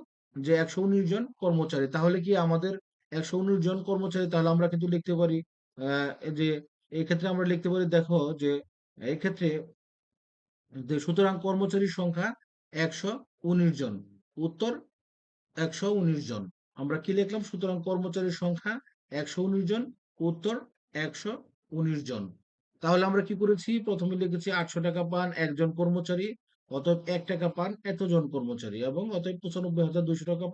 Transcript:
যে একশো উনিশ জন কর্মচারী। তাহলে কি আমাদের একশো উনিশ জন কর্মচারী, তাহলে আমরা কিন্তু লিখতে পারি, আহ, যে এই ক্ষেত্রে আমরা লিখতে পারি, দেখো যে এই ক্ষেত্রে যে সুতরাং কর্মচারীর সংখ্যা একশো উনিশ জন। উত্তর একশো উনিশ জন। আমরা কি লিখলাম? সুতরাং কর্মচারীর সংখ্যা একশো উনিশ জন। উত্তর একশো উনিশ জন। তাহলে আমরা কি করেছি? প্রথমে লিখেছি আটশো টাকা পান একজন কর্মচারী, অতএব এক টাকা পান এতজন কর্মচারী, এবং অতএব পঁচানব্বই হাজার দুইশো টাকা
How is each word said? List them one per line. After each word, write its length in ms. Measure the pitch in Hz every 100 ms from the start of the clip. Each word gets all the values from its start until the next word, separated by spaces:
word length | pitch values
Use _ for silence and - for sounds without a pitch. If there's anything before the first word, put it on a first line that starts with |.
| - _ _ 139
যে 160 | 139
একশো 280 | 160 165 185
উনিশ 280 | 196 196 175
জন 160 | 202 254 -
কর্মচারী। 480 | 180 165 160 143 135
তাহলে 320 | 160 175 180
কি 160 | 175 190
আমাদের 420 | 165 165 185 196 - _ -
একশো 280 | 160 160 180
উনিশ 260 | 196 196
জন 180 | 170 190
কর্মচারী, 440 | 196 190 190 180 175
তাহলে 180 | 170 165
আমরা 200 | 165 170
কিন্তু 180 | 170 180
লিখতে 280 | 170 175
পারি, 280 | 170 170 165 - _ _ -
আহ, 520 | 135 143 143 - 156
যে 180 | 151 156 147 - _ -
এই 140 | 160
ক্ষেত্রে 240 | 165 170 185
আমরা 180 | 185 180
লিখতে 220 | 170 175
পারি, 160 | 185
দেখো 500 | 175 170 165 170 143
যে 260 | 151 143 143 - _ _ -
এই 140 | - 151
ক্ষেত্রে 320 | 190 - 165 151 - - _ _ _ _ _ _ _ _ _
যে 280 | 131 123 147
সুতরাং 340 | 175 170 196 185
কর্মচারীর 460 | 190 190 190 196 196
সংখ্যা 400 | 185 175 170 214 - _ _ _
একশো 520 | 156 165 - 196 262 - _
উনিশ 280 | 170 180 170 139
জন। 160 | 123 98 - - _ -
উত্তর 440 | 165 - 226 - - _ _ _ _ _ _ -
একশো 360 | 160 - 196
উনিশ 360 | 208 170 147 113
জন। 220 | 107 92 - _
আমরা 240 | - 139 160
কি 140 | 196
লিখলাম? 300 | 190 196 214
সুতরাং 400 | 202 180 185 180
কর্মচারীর 480 | 185 180 180 185 185
সংখ্যা 500 | 165 175 170 208 247 - _ -
একশো 320 | 143 147 -
উনিশ 220 | 190 196
জন। 280 | 180 220 247 - _ -
উত্তর 340 | 165 165 214 240 - _ _
একশো 500 | 151 151 - 208 262 - _ -
উনিশ 340 | 160 160 147
জন। 280 | 123 113 95 - _ _ _ _
তাহলে 240 | 165 180
আমরা 180 | 190 196
কি 120 | 196
করেছি? 360 | 196 202 202 - 226
প্রথমে 320 | 214 175 175 185
লিখেছি 340 | 180 170 190
আটশো 300 | 180 170 170
টাকা 220 | 170 170
পান 280 | 170 180 180 170
একজন 360 | 156 147 165
কর্মচারী, 640 | 165 175 180 170 180 208 247 _ _ -
অতএব 280 | 135 175 170 170
এক 160 | 175 170
টাকা 220 | 170 170
পান 220 | 170 185 208
এতজন 460 | 202 175 185 170 147
কর্মচারী, 480 | 139 120 117 113 107
এবং 220 | 127 156 220
অতএব 260 | 185 180 180
পঁচানব্বই 420 | 180 185 180 165 160
হাজার 180 | 175
দুইশো 200 | 165 165
টাকা 220 | 160 170 175